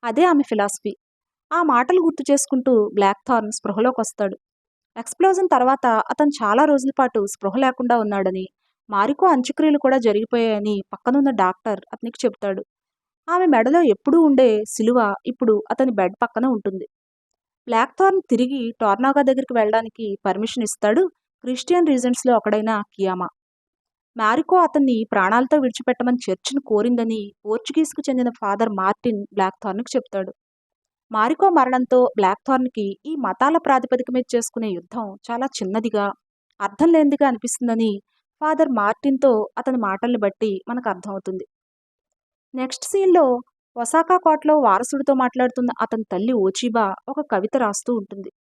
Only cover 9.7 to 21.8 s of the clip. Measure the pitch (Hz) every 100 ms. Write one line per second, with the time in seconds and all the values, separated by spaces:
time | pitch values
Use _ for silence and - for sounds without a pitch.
9.7 | 294 269 262 226 208 220 240 226 214 208
10.7 | 202 - - - 269 277 226 185 185 -
11.7 | 196 _ 226 233 - 247 - 202 190 -
12.7 | _ _ _ _ _ - 349 370 254 226
13.7 | 320 320 196 - 330 311 269 254 214 214
14.7 | - 220 247 214 202 - 247 240 214 -
15.7 | 233 262 202 185 196 233 - 254 240 202
16.7 | 190 - _ _ _ _ _ _ _ -
17.7 | 226 254 - 381 381 - 233 254 277 233
18.7 | 226 214 202 262 285 262 262 262 247 214
19.7 | 220 226 - 220 196 196 185 220 - 214
20.7 | - 208 240 370 _ _ _ 247 254 -
21.7 | 349